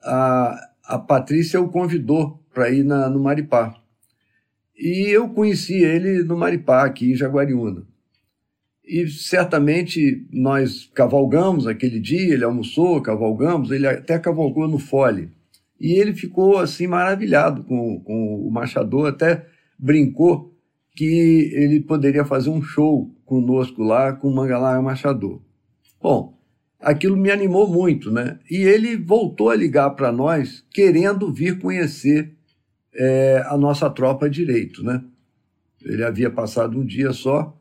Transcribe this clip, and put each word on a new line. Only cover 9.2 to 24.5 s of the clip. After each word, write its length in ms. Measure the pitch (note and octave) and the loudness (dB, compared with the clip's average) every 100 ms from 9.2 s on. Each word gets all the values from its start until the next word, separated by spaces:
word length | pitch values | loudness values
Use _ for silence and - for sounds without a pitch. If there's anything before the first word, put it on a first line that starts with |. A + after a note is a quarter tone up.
| - F3+ D#3+ D#3+ C#3+ E3 F3 - C#3+ C3 - | -4 0 0 2 2 0 -2 0 0 0 -8
nós 580 | - C3 C#3 C3 - - | -2 0 0 -2 -4 -14
cavalgamos 720 | - A#2+ C#3 C3 D3 F#3 F3 A2+ | 0 2 4 2 2 2 0 -2
aquele 320 | A2 B2+ A2+ | -2 -4 -4
dia, 360 | G2 E3 F#3 | -4 -2 0
ele 100 | C#3 | 0
almoçou, 580 | A#2 B2 G#2 - F3+ E3 | 0 -2 -6 0 2 0
cavalgamos, 680 | A#2+ G#2+ A2 G#2+ C#3+ E3+ A2+ | -2 -2 -2 0 0 0 -2
ele 160 | C3+ C#3 | 0 0
até 280 | B2+ - E3 | -2 -2 -2
cavalgou 480 | E3 D#3+ D3+ B2 D#3 | -2 -2 -2 0 -2
no 100 | D3+ | -2
fole. 520 | - C3+ C3 G2+ E2 _ _ _ _ _ | -2 2 2 0 -8 _ _ _ _ _
E 140 | D#3 | 0
ele 220 | F3+ G#3 | 2 2
ficou 420 | - F3 - F#3 G3 | 0 -6 0 4 4
assim 300 | F3+ - F3 | 2 -4 -4
maravilhado 760 | F3 F3+ G3 E3 D3 E3 C#3 | 0 0 -2 2 2 2 -2
com, 360 | - B2 A#2 F2+ | -4 -4 -4 -8
com 460 | F#2 A2 A2 G#2 G2 | -8 -4 -4 -4 -6
o 40 | |
machador, 580 | A2+ B2 - A2+ C3 D3+ | -6 -4 -4 -2 0 -2
até 360 | C#3 E3 E3+ - _ _ _ | 0 0 0 -4 _ _ _
brincou 760 | C3 D#3 C#3 - E3+ - - _ _ _ _ | 2 4 4 4 2 2 -4 _ _ _ _
que 580 | - D#3 E3 E3 D#3+ D3+ | -6 0 4 6 6 4
ele 280 | C#3+ D3 D3+ | 2 2 2
poderia 440 | C#3+ D#3 C#3 C#3 | 0 0 2 2
fazer 240 | C#3+ C3+ C3 | 0 0 0
um 140 | D#3+ | -2
show 520 | - - D3+ D3 - - _ | -4 0 2 2 -2 -12 _
conosco 560 | C3 B2 C3 B2+ - | 0 2 0 0 -2
lá 300 | A2 A2+ C3+ | 0 2 0
com 160 | C3+ C#3 | -2 -2
o 60 | |
Mangalarga 460 | C3 C3+ | -2 0